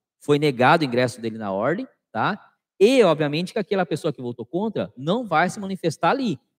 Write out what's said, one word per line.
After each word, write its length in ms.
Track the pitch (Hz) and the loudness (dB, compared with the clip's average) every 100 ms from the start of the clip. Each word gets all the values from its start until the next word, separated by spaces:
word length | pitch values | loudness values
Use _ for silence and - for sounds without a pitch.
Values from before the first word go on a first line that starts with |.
| _ _ | _ _
foi 180 | - 143 | 0 2
negado 460 | 147 120 127 165 | 2 4 4 4
o 40 | 143 | 2
ingresso 320 | 120 123 117 | 0 0 -2
dele 200 | 113 110 | -8 -6
na 120 | 107 | -4
ordem, 360 | 95 123 190 262 _ _ | -2 -2 -4 -8 _ _
tá? 280 | 110 139 208 _ _ _ - | -4 -4 -4 _ _ _ 2
E, 220 | 214 269 | 4 6
obviamente, 500 | 190 151 147 151 180 | 4 4 0 -2 -4
que 40 | 226 | -6
aquela 260 | - 196 | -2 -2
pessoa 300 | 180 156 160 | -2 -4 -4
que 80 | 135 | -6
votou 240 | 120 120 110 | -8 -10 -8
contra 480 | 175 220 170 92 - | -6 -4 -4 -6 -6
não 300 | 143 226 226 | -2 -2 0
vai 240 | 156 175 | 0 0
se 100 | 214 | -4
manifestar 520 | 196 190 170 - 170 | -10 -6 -4 -2 0
ali, 280 | 254 247 135 _ | 0 -2 -4 _